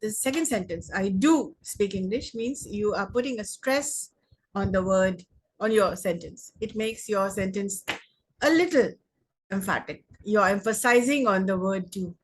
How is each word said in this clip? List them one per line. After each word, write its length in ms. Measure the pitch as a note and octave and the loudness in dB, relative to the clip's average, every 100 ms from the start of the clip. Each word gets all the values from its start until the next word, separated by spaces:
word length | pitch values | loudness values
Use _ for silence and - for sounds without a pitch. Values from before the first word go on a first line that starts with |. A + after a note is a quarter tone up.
The 100 | G#3+ | -6
second 340 | G#3+ - C4+ D#4+ | -4 -2 -2 0
sentence, 460 | A3+ F#3 E3 - | -2 -4 -8 -8
I 160 | F#3 G3 | -4 0
do 460 | F#3+ B3+ D#4+ A#3 - | 2 4 4 2 -10
speak 340 | - - G3+ F#3+ | -16 -2 -2 0
English, 400 | F#3 A3+ - A3+ | -4 -4 -6 -6
means 320 | A3+ C#4+ - | -6 -6 -8
you 240 | G#3 G#3 | -4 -2
are 160 | F#3+ G3 | -2 -2
putting 300 | A#3+ B3+ B3 | -2 -2 -4
a 40 | |
stress 680 | G3+ - - C4+ C#4+ - - _ _ _ _ | -8 -8 -2 0 -2 -8 -10 _ _ _ _
on 180 | - G3 | -4 0
the 120 | F#3+ | 0
word, 400 | F#3 F#3+ F#3+ F3+ - _ _ _ | 2 4 2 0 -10 _ _ _
on 120 | A3 | 0
your 240 | A3 F#3+ F3 | 4 2 0
sentence. 560 | - E3+ D#3+ - - _ | -4 -4 -6 -18 -20 _
It 140 | A3 A3 | -10 -4
makes 340 | A3 A3+ - | -4 -6 -4
your 200 | G#3 G3 | -2 0
sentence 540 | G3 F#3+ F#3+ G3+ G3 - - - _ _ _ | -2 -2 -2 -4 -6 -8 -10 -10 _ _ _
a 80 | D4 | 2
little 420 | E4 F4 D#4 G3 - _ _ _ _ _ | 4 4 4 2 0 _ _ _ _ _
Emphatic. 520 | G3 F#3+ D3+ - - _ - | -6 -2 -2 -4 -14 _ -18
You're 240 | - G#3 F#3+ | 0 4 4
emphasizing 760 | G3+ G3 A3 B3+ A#3+ B3 C#4+ B3 | 4 0 0 4 6 6 2 2
on 200 | F#3+ F#3+ | 2 2
the 120 | F#3+ | 0
word 320 | F#3+ G3 F3+ | 0 -2 -4
do. 260 | F#3+ F3+ F3 | -6 -8 -10